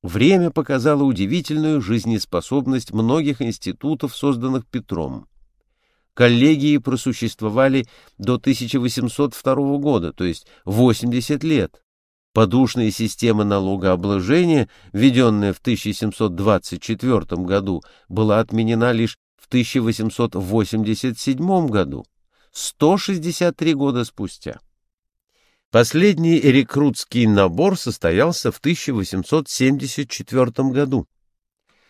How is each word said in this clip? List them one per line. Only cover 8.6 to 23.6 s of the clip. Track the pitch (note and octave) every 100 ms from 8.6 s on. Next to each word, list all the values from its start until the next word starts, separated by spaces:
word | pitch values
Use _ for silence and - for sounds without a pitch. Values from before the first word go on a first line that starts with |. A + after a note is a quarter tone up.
| A#2+ C#3
восемьсот | B2 A#2+ A#2 - C#3+
второго | - - C3+ C#3 C#3+
года, | C#3+ B2 E2+
то | -
есть | F2+ E2 _ _
восемьдесят | - G#2 B2+ A2+ B2 A#2+ A#2 D3
лет. | D#3+ D3 E2 _ _ _ _ _ _
Подушная | - A2 A#2+ B2+ B2 A2
система | - A2+ - A#2 G#2+
налогообложения, | G#2 G2+ F#2+ G2 F#2 F#2 G2 G2+ F2+ D#3 F3 D3+ A#2 _ -
введённая | G2 C3+ B2 B2 G#2+ G2+
в | F2+
тысяча | - A2 G#2+
семьсот | G2+ G#2+ - A2 E2+
двадцать | G2 G2 - F2+
четвёртом | - A2 B2 A2+ - F2 F#2
году, | G2 G2 F2 - _ _
была | F2+ G#2+ G#2
отменена | A2+ A2 A2+ A2+ A#2+
лишь | A#2 A2+ - _ _
в | _
тысяча | B2+ A#2+ C3
восемьсот | A2+ G#2 A2 - A#2+ F#2
восемьдесят | F#2 A2 G2+ A2 G#2+ G#2+ C3 A2+
седьмом | - C3 F3 F#3+ D#3
году, | G#2 D#2 C#2 - _ _ _ _
сто | - - - D3 F#3+
шестьдесят | - F#3+ D#3+ E3 F3
три | -